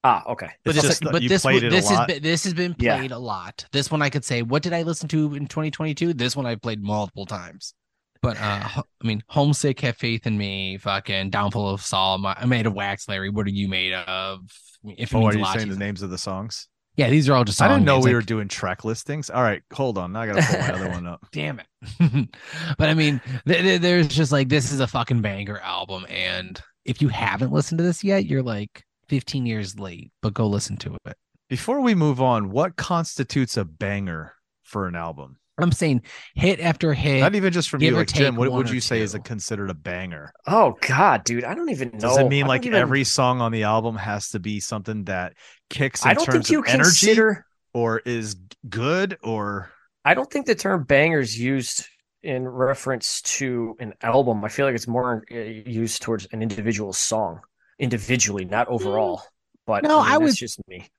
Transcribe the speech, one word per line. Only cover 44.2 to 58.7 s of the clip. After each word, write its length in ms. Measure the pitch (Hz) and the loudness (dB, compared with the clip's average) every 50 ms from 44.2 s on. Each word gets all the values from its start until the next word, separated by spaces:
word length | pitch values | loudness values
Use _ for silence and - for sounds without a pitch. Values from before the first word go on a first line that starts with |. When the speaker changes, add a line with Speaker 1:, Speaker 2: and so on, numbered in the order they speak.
| - - | -6 -6
Speaker 3:
to 80 | - 107 | -8 -6
be 200 | 87 110 107 101 | -6 -4 -6 -6
something 440 | - - 117 107 92 113 110 107 98 | -6 -6 -8 -8 -6 -6 -8 -6 -6
that 300 | 92 95 90 90 90 - _ - - - _ _ _ | -4 -4 -4 -6 -8 -10 _ -20 -20 -20 _ _ _
kicks 340 | - 131 135 135 - - | -4 -2 -2 -2 -2 0
in 80 | 117 135 | 4 4
Speaker 1:
I 20 | 190 | 4
don't 100 | 277 330 | 4 4
Speaker 3:
terms 220 | - 127 - 107 | 4 2 2 4
Speaker 1:
think 40 | - | 4
you 100 | 311 302 | 2 2
Speaker 3:
of 60 | - 117 | 4 4
energy 160 | 123 135 151 180 | 4 6 6 6
Speaker 1:
consider 560 | 165 - 196 208 220 226 220 220 208 - _ _ _ _ _ _ _ | 6 6 6 6 6 6 6 4 4 0 _ _ _ _ _ _ _
Speaker 3:
or 240 | 120 117 113 113 113 - | -2 0 0 0 -2 -2
is 300 | 123 120 117 110 107 104 90 92 101 - _ - 117 | -4 -4 -4 -4 -6 -8 -12 -14 -20 -20 _ -16 -8
good 480 | 101 113 120 139 165 185 196 190 185 - | -6 -2 0 0 2 2 0 -2 -4 -8
or 480 | - 113 113 107 104 101 101 98 95 - _ _ _ _ _ _ | -4 -4 -2 -2 -2 -4 -4 -6 -8 -10 _ _ _ _ _ _
Speaker 1:
I 120 | _ 143 180 | _ 4 4
don't 160 | 247 269 - | 4 2 -4
think 160 | - 285 269 | -4 -4 0
the 80 | - 214 | 0 0
term 300 | - - 196 196 175 139 | 0 2 0 0 0 2
banger 360 | - 147 139 147 165 165 151 | 4 4 6 6 4 2 0
is 180 | 131 110 107 113 | 0 -2 -4 -4
used 460 | 120 127 139 135 120 - - - - - _ _ _ _ _ _ | -2 0 0 -2 -2 -4 -6 -8 -10 -12 _ _ _ _ _ _
in 260 | - 160 135 127 131 127 | -8 -6 -4 -4 -4 -6
reference 720 | 123 127 131 131 135 - - 131 131 117 - - - - | -2 0 0 0 0 -2 -2 -4 -4 -2 -4 -6 -6 -4
to 540 | - - - - 139 127 123 120 113 113 110 - | -4 -4 -4 -2 -2 -2 -2 -2 -4 -4 -6 -10
an 120 | 123 107 - _ | -12 -14 -12 _
album. 420 | - 113 117 135 139 123 113 104 101 | -2 4 4 4 4 4 0 -2 -2
I 20 | 107 | -4
feel 160 | - - 139 | -2 0 0
like 100 | 139 123 | 0 0
it's 120 | 113 - 123 | -2 -4 -2
more, 360 | 117 123 127 123 120 110 - _ | -2 0 0 0 -2 -4 -6 _
uh, 40 | 120 | -10
used 640 | 117 110 110 113 110 104 123 117 110 117 110 - - | -10 -10 -10 -12 -12 -12 -6 -4 -4 -2 -2 -4 -6
towards 260 | - - 113 104 95 - | -4 -4 -4 -4 -4 -10
an 80 | - 110 | -6 -4
individual 540 | 110 113 101 104 104 113 110 101 107 98 92 | -4 -4 -4 -2 -2 -2 -2 -2 -4 -6 -4
song, 460 | - - - 113 110 107 85 80 - - _ _ _ _ _ _ _ | -4 -2 -2 0 -2 -2 -2 -6 -10 -18 _ _ _ _ _ _ _
individually, 680 | 139 120 120 110 104 - 120 117 - 107 101 98 92 | -4 -2 -2 -4 0 0 2 2 2 0 -2 -6 -6
not 220 | 90 101 113 123 | -2 0 0 0
Speaker 2:
Mm. 40 | - | 0